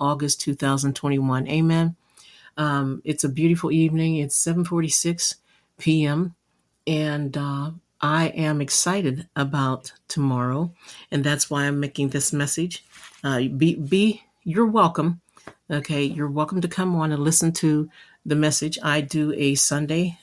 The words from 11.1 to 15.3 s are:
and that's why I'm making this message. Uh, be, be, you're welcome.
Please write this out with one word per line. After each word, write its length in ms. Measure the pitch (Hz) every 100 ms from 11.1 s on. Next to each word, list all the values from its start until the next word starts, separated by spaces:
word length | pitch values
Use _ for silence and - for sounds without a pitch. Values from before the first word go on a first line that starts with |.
and 140 | 143
that's 260 | 143 147 -
why 140 | 143
I'm 160 | 143 143
making 300 | 139 143 139
this 220 | 139 -
message. 520 | 147 143 - 175 - _ - - -
Uh, 160 | 139 127 135
be, 260 | 139 165
be, 480 | 165 143 190 214 208 _ _
you're 220 | 175 180 226
welcome. 540 | 220 170 175 170 170 _